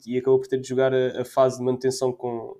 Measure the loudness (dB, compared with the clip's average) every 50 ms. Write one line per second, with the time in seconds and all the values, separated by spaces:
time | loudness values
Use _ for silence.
0 | -8 -6 -4 -2 2 4 4 4 2 0 -4 -4 -2 -2 0 2 2 2 2 2
1 | 0 0 -2 -4 -6 -4 2 2 2 2 2 0 -2 -2 -2 0 0 -2 -2 0
2 | -2 -2 -2 -4 -6 -8 -6 -8 -10 -12 -14 -18